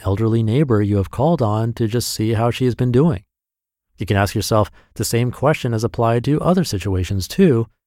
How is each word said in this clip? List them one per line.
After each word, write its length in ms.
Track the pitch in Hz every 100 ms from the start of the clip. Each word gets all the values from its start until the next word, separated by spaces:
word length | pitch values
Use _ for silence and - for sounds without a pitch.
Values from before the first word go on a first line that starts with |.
elderly 380 | - 98 113 113
neighbor 400 | 110 123 151 107
you 160 | 104 101
have 120 | 92
called 300 | - 147 170
on 320 | 113 107 113
to 160 | 117 113
just 180 | 120 -
see 280 | - 110
how 160 | 110 120
she 160 | 113 127
has 80 |
been 180 | 113 123
doing?" 320 | 120 165 95 - _ _ _ _ _ _ _
You 80 |
can 140 | - 101
ask 160 | 101
yourself 360 | 110 - 110 101 - _ -
the 100 | 113
same 240 | 117 123
question 420 | - 135 156 127
as 120 | 110
applied 380 | 113 - 117 120
to 180 | 120 147
other 200 | - 185
situations 640 | 165 98 101 92 87 98 90
too, 400 | - 190 117 113 _